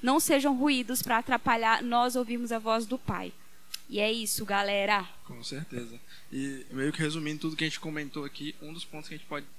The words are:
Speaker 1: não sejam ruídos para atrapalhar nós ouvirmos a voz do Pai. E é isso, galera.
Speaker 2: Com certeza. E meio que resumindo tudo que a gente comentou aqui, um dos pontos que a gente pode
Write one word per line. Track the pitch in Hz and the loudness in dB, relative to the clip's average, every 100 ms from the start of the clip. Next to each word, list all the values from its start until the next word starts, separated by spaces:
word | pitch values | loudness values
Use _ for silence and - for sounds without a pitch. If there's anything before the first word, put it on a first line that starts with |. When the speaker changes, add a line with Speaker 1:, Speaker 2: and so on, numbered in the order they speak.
Speaker 1:
não | 240 285 | 6 6
sejam | - 285 277 254 | 8 6 6 4
ruídos | 294 262 240 254 | 4 4 2 -2
para | - 233 | 2 2
atrapalhar | 240 247 262 233 226 226 | 4 2 4 4 6 4
nós | 240 240 247 247 | 4 4 4 2
ouvirmos | 233 240 240 | 0 -2 -2
a | 226 | -2
voz | 220 226 220 | 2 2 2
do | 247 | -4
Pai. | - 185 180 - - - - - - | -2 -4 -4 -10 -14 -14 -12 -12 -6
E | 202 | 0
é | 208 | 2
isso, | 226 214 - 214 | 2 -2 -2 0
galera. | 202 202 202 196 208 180 - - | 2 2 2 4 2 2 -10 -12
Speaker 2:
Com | 131 | -10
certeza. | 117 135 165 123 117 117 - - - | -8 -8 -6 -8 -8 -10 -12 -12 -8
E | 135 139 135 - | -6 -6 -6 -8
meio | 131 139 | -2 -2
que | 151 | 0
resumindo | 160 160 151 151 | 0 0 -4 -4
tudo | 160 156 | -4 -2
que | |
a | 160 | -2
gente | - | -2
comentou | 160 151 147 156 143 | -6 -6 -6 -6 -8
aqui, | - 143 151 | -8 -8 -8
um | 151 | -10
dos | 165 - | -10 -10
pontos | 151 151 | -10 -10
que | 151 | -10
a | |
gente | - | -8
pode | 147 143 | -8 -8